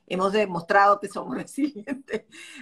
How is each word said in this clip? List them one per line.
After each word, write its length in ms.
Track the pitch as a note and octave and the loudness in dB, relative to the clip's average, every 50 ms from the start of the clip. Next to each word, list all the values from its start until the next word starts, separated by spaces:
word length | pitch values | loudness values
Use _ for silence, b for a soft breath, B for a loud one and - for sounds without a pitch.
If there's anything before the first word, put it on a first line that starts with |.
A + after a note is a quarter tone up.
| b - | b -6
Hemos 260 | F#3 F#3 F#3+ G3 F#3+ | -2 0 0 2 2
demostrado 680 | G#3+ G#3 F#3+ F3 E3+ - - G3+ G3 G3+ G3+ G3+ G3+ | 2 2 0 -2 -4 -2 2 4 6 6 6 6 4
que 80 | G#3 F#3+ | 0 -6
somos 280 | - - - - B3+ | -8 -10 -8 -6 -6
<laughs> 0 | |
resilientes. 920 | - - - - C#4 C#4+ C#4+ - G3+ A3 C#4 C#4 C#4 - - G#3+ G#3+ - B B B B B B C4+ | -8 -8 -8 -6 -4 -4 -4 -4 -8 -10 -10 -10 -10 -8 -8 -8 -8 -8 B B B B B B -20